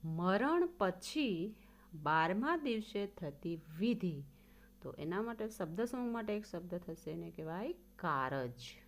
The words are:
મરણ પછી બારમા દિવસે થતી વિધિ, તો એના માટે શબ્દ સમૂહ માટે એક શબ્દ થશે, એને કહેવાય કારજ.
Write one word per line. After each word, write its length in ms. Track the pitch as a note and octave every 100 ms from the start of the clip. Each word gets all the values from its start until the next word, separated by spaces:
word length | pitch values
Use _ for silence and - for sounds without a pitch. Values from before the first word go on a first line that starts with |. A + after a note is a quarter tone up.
મરણ 640 | D#3+ D#3+ F3 G3 C4+ E4+ F4 -
પછી 760 | G3 C4+ - D4+ C4+ F3 F#3+ G#3+ - - -
બારમા 640 | D#3 D3+ D#3+ D#3+ F#3+ C4+ E4+
દિવસે 500 | C#4+ A3 G#3+ G#3 G3+
થતી 540 | - D3 C#3+ E3+ E3 D#3 D#3
વિધિ, 440 | A3 A#3 F#3 C#3+ C#3 - - - - -
તો 120 | - -
એના 240 | D3 F3+
માટે 260 | A3+ A3+ A3
શબ્દ 360 | A3 E3+ E3+
સમૂહ 280 | A#3 B3+ B3
માટે 240 | A#3 A3 G#3
એક 80 |
શબ્દ 300 | G#3+ F3 F3
થશે, 360 | F3 F3 D#3+ -
એને 200 | E3 E3+
કહેવાય 440 | - D#3+ E3+ B3 F4 - -
કારજ. 840 | F3 C#3+ C3 C#3 B2 B2 - -